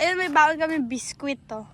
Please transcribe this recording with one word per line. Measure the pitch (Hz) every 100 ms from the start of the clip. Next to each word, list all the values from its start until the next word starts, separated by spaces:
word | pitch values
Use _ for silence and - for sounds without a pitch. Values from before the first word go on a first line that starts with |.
Ayun, | 320 359
may | 359
baon | 302 302 311
kami | 320 320
biskwit, | 240 247 - - 277 269
to. | - 220 208